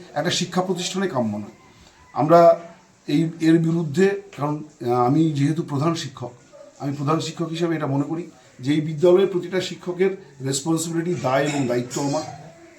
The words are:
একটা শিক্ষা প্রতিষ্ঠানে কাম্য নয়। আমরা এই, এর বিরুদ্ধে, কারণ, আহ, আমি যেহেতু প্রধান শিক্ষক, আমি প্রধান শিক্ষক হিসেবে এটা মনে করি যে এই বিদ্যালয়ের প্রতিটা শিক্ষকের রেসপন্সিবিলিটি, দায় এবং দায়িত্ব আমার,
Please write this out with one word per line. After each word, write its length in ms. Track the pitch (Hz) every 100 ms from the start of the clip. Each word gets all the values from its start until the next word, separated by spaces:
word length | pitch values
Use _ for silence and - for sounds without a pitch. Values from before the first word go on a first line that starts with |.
| -
একটা 160 | - 151
শিক্ষা 320 | - 180 180
প্রতিষ্ঠানে 460 | 185 175 - 185 190
কাম্য 280 | 131 110 104
নয়। 360 | 104 - - - - - -
আমরা 480 | - 156 170 170 170 - - _ _ -
এই, 220 | 147 165 -
এর 180 | 160 165
বিরুদ্ধে, 600 | 160 170 156 135 196 202 - -
কারণ, 260 | 147 151 - - 120
আহ, 60 |
আমি 380 | 123 123 151 160
যেহেতু 320 | 139 143 156
প্রধান 320 | - 139 160
শিক্ষক, 380 | 160 135 - 123 - _ - - -
আমি 140 | 143
প্রধান 280 | 143 143 156
শিক্ষক 280 | - - 160
হিসেবে 280 | 165 170 156
এটা 100 | 147
মনে 160 | 139
করি 280 | 143 165 175 - - -
যে 140 | 127
এই 60 | 156
বিদ্যালয়ের 460 | 151 151 180 185 190
প্রতিটা 340 | 175 175 185
শিক্ষকের 560 | - 175 - 170 190 190 - -
রেসপন্সিবিলিটি, 760 | 131 139 165 165 170 165 170 151
দায় 220 | 127 139
এবং 220 | 147 147 120
দায়িত্ব 360 | 123 120 151
আমার, 200 | 143 151 - - - - -